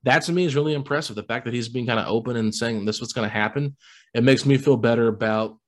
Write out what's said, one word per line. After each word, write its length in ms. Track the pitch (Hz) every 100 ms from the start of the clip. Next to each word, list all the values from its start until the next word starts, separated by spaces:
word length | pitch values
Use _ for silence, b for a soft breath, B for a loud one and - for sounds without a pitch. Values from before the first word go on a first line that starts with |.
That 200 | - 147
to 80 | 160
me 120 | 175 180
is 100 | 135
really 180 | 147
impressive. 420 | 147 139 147 151 104
The 80 |
fact 220 | - 117 120
that 80 |
he's 160 | 120 113
being 160 | 123 120
kinda 200 | 113 -
open 280 | 117 113 120
and 180 | 110
saying 320 | 107 117 110 104
this 120 | 104
is 40 |
what's 120 | 120
gonna 160 | 127 107
happen, 460 | 110 127 143 143 139 b b b
it 100 | 120
makes 220 | 123 131 135
me 120 | 135
feel 200 | 143 127
better 300 | 117 117 113
about 500 | 107 113 110 110 -